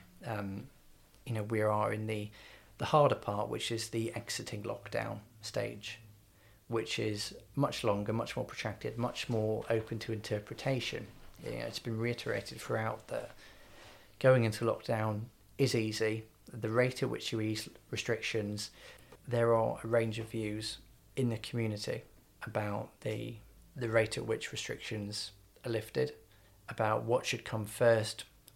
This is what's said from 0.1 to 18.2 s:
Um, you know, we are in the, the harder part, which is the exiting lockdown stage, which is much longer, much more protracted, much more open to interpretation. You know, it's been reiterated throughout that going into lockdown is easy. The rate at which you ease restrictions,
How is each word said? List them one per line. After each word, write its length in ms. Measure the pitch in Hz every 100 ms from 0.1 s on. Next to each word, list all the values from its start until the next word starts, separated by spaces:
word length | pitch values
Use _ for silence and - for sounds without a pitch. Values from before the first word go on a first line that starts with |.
| -
Um, 440 | - 107 98 98 - - - - - - -
you 60 |
know, 80 | 113
we 180 | 104 110
are 320 | 107 107 104
in 140 | 107 110
the, 240 | 107 107 - - - - -
the 60 |
harder 320 | 127 151 143 107
part, 320 | - 104 107
which 240 | 110 -
is 160 | 117 110
the 260 | 113 113
exiting 480 | 110 - - 110 107
lockdown 560 | 104 110 - 113 110 107 - -
stage, 580 | - 117 110 113 - - - - - - - - -
which 300 | 117 - -
is 360 | 110 104 - - -
much 300 | - 143 -
longer, 280 | 117 101 104
much 240 | 113 - -
more 80 |
protracted, 520 | - - 113 98 117 117
much 320 | 120 - -
more 360 | 117 110 110 -
open 300 | 113 110 113
to 140 | -
interpretation. 960 | 110 - 104 104 113 139 131 - 117 104 - - -
You 60 | 117
know, 160 | 113 117
it's 120 | -
been 200 | 120 110
reiterated 600 | 117 117 - 113 - 117
throughout 480 | - 113 110 113 -
that 240 | 117 - - - - - - - - - -
going 240 | 131 131
into 200 | 113 107
lockdown 580 | 117 107 - 113 110 107 113 - - -
is 160 | 135
easy. 500 | 120 110 107 110 110 110 - -
The 180 | 117 110
rate 320 | 113 123 -
at 80 | -
which 200 | 113 -
you 100 | 113
ease 280 | 107 107 - - -
restrictions, 800 | 110 - 113